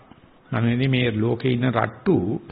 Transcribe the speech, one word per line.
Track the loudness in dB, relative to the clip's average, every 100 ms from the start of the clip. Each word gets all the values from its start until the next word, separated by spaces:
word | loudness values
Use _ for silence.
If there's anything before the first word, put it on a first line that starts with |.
| -20 -20 -20 -20 -6
මම | 0 0 2 0
මේ | 2 0
ලෝකේ | 0 -2 0 0
ඉන්න | 0 0
රට්ටු | 0 -2 -2 0 0 0 -6 -10